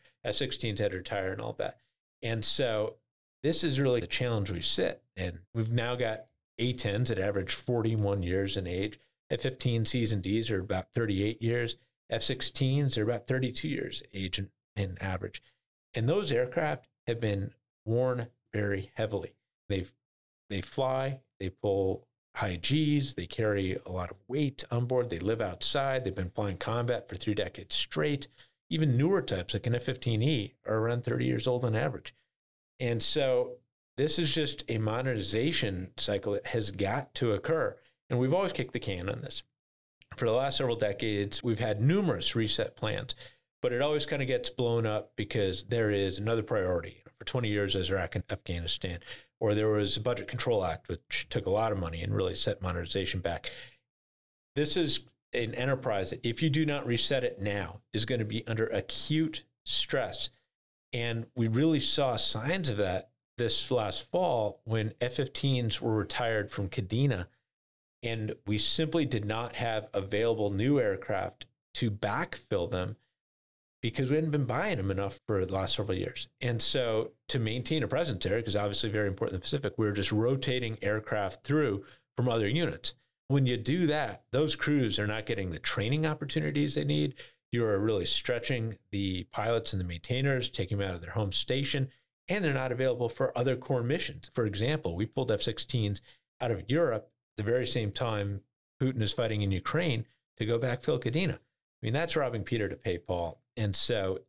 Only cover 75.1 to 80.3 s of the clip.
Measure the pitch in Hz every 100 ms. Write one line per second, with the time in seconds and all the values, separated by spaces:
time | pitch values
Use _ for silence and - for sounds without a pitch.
75.1 | - - 101 92 95 95 - 101 92 -
76.1 | - - - 123 113 - 139 120 110 120
77.1 | - - 131 110 120 - 160 117 135 165
78.1 | 95 92 110 113 98 101 98 113 107 101
79.1 | 92 - 92 - 143 110 - 107 101 92
80.1 | 107 117